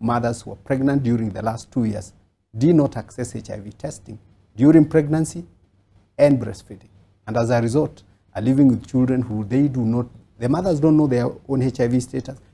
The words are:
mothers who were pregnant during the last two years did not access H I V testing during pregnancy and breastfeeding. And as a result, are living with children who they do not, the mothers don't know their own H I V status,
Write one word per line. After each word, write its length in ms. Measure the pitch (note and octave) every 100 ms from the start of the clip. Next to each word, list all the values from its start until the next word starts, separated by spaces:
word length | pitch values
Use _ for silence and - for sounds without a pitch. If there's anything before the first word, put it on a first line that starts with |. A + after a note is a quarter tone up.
mothers 420 | A2+ A#2+ A#2 A#2+
who 80 | -
were 60 | G2+
pregnant 460 | - C3+ C#3 C#3
during 280 | A#2+ A#2 A2
the 120 | G2
last 280 | A2 A2+ -
two 140 | B2+
years 300 | A2 G2+ - - _ _ _ A2
did 200 | D3 D#3+
not 200 | C#3 A#2+
access 380 | - - A#2+
H 160 | A2 -
I 80 | G#2
V 140 | G#2
testing 440 | - D#3 - - G#2+ _ _ _
during 340 | - C#3+ E3 D3+
pregnancy 560 | D#3+ D3 D#3 D#3+ E3+ E3+ _ _ _ _ _ _ -
and 240 | C#3+ C3
breastfeeding. 480 | G#2+ G2+ - G2+ _ _ _ _ -
And 100 | A#2
as 140 | A#2
a 100 | A#2+
result, 440 | A#2 C3+ D3 - _ _ _
are 100 | -
living 260 | A2+ C3+ C#3
with 180 | G#2+ -
children 360 | B2+ B2+ B2+
who 220 | A#2 G#2+
they 220 | G2+ B2+ C#3+
do 180 | B2+
not, 220 | A2+ A#2+ A#2+ - _ -
the 100 | A#2+
mothers 300 | D#3+ F#3 D3+
don't 180 | D#3 D#3
know 120 | D3
their 200 | A#2+ B2 - -
own 140 | C3
H 180 | B2+ A#2+
I 80 | A#2+
V 100 | B2+
status, 400 | B2 C3 - C3 _